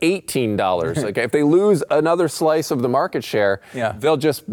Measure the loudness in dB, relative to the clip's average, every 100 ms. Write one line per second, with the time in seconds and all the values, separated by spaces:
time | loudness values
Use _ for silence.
0 | -2 -2 -4 -2 -2 0 0 0 -2 -4
1 | -4 -2 -2 2 4 4 4 2 2 0
2 | 2 2 0 0 0 0 0 -2 0 0
3 | -2 -4 -4 0 0 0 -6 -6 -4 -2
4 | 0 0 0 -2 -4